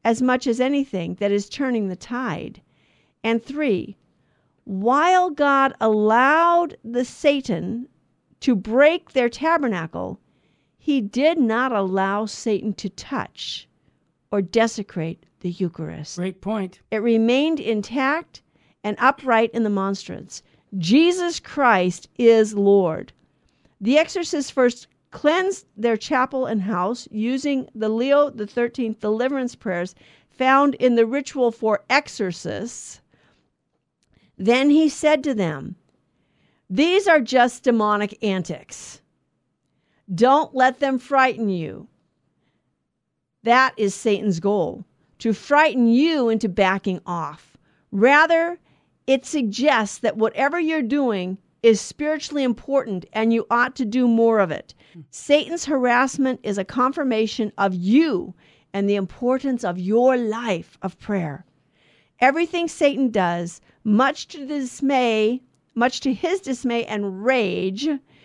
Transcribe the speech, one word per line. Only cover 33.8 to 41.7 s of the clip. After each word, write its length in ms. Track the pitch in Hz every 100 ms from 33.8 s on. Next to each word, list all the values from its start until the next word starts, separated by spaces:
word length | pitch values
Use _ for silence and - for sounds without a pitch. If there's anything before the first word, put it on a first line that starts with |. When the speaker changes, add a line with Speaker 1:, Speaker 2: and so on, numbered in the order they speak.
| _ _ _ _ _ -
Speaker 1:
Then 320 | 190 254 285
he 180 | 294 311
said 360 | - 302 302
to 100 | 285
them, 400 | 214 170 143 - - _ _ _ _ _ _ _ _ -
"These 400 | 190 330 381 381
are 120 | 311
just 440 | 220 254 240 -
demonic 520 | 262 233 208 208 208 -
antics. 800 | 214 190 165 151 - - - - _ _ _ _ _ _ _ _ _ _ -
Don't 400 | 175 240 285 -
let 240 | 262 254 254
them 180 | 277 262
frighten 500 | - 277 254 220 208
you." 400 | 180 156